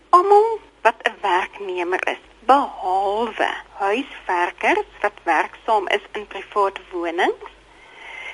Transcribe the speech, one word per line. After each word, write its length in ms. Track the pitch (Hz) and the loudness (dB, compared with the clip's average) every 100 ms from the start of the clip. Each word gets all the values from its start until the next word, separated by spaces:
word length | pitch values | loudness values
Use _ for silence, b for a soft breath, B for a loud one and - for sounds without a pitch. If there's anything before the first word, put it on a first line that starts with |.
| _ | _
almal 500 | 359 392 415 453 440 - _ | 4 8 6 6 0 -8 _
wat 140 | 226 233 | -2 0
'n 120 | 240 233 | -4 -4
werknemer 840 | 202 180 180 - 202 180 175 185 - | 0 0 -2 -8 -8 -6 -4 -2 -4
is, 140 | - - - 220 | -8 -12 -16 4
behalwe 1080 | 277 254 - 185 190 196 208 233 208 - - - - | 4 4 -4 -2 0 0 0 -2 -2 -4 -4 -10 -6
huiswerkers 1120 | 196 220 285 - - 180 175 - 226 359 415 - | -2 -2 -4 -10 -4 -2 -2 -2 0 0 -2 -4
wat 160 | 208 - | -6 -4
werksaam 640 | - 160 202 - - 214 185 | -2 0 0 -6 0 0 2
is 180 | 208 - | -2 -2
in 160 | 214 202 | -12 -12
privaat 520 | 196 190 214 196 196 - | -12 -6 0 0 -2 -10
wonings, 600 | 180 170 165 247 466 - - - B B B B B B | -8 -6 -2 -2 -2 -10 -20 -20 B B B B B B